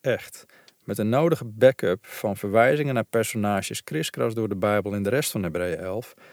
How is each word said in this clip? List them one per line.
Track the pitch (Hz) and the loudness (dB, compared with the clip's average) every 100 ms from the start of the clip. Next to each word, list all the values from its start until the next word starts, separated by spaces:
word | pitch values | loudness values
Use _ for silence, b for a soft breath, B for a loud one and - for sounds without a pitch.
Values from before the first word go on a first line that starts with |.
echt. | - 107 - - - b b b | -4 -4 -6 -20 -20 b b b
Met | - 104 | -8 -2
een | 107 | 0
nodige | 123 165 165 | 2 2 0
backup | 117 107 127 127 104 90 - | -4 6 6 6 0 -2 -6
van | - 110 98 | -6 -4 -4
verwijzingen | 101 107 120 147 143 | 2 4 6 4 0
naar | 123 | -2
personages | 107 117 110 117 104 101 - 113 | 0 0 -2 0 0 0 -2 -8
kriskras | - 156 160 - 120 | -8 -6 -6 -4 -4
door | 113 110 | -2 -4
de | 101 | 0
Bijbel | 104 104 101 | 0 0 0
in | 101 | -2
de | 98 | 0
rest | 127 147 | 0 -2
van | 113 | -4
Hebreeën | 90 82 90 85 | -4 -2 -2 -4
elf, | 92 98 - - B | -6 -8 -10 -16 B